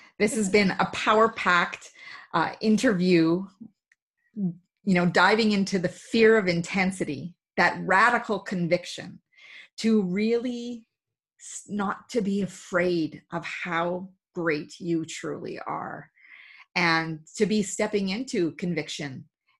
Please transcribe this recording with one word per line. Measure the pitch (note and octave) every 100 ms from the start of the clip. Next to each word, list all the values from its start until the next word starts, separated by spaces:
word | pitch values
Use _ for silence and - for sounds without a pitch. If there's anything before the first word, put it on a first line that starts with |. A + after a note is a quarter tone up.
| - -
This | G#3
has | A3 G3
been | G#3 G3
a | - F3+
power-packed, | - - A3 A3 - G3 F3 F#3+ - - - - - -
uh, | - - -
interview, | A3 G#3+ B3+ F#3+ F3+ E3+ D#3+ F3 G3 _ - _ _ _ _ _ _
you | A3 F#3 E3+ _ _ -
know, | F3+ F3
diving | F#3+ F#3 G#3+ A3
into | G3+ F#3+ G3
the | F3
fear | - - A3+ A3 A3+
of | F#3
intensity, | E3+ F3 G3 F#3 F#3+ - C3+ E3+ - _ -
that | F3 F#3+
radical | F3 F#3 A3+ A#3+ A#3+ G3
conviction | - F#3 E3+ F3 - - - - _ _ - - - -
to | A3+ A3
really | F#3 F#3 G#3+ A#3 B3 A#3+ A#3+ A#3+ A3 _ _ _ _ _
s-, | - - -
not | G#3 G3 - -
to | B3
be | G3+ G3
afraid | F#3 - - F3+ F3+ F3 D#3 - -
of | F3
how | E3 - F#3 E3 F3 F3+ F#3+ - _
great | - E3 D3+ E3+ -
you | F3 E3
truly | D#3 - D#3+ D3 - - -
are, | - - - - _ _ - - - _ -
and | E3+ E3 D#3+ D#3+ - -
to | G3+
be | G#3+
stepping | G3 - G#3+ G#3 G3
into | G3 C4 A3+ E3
conviction, | - F3 D#3+ D3+ - D3+ B2+ - _ _ _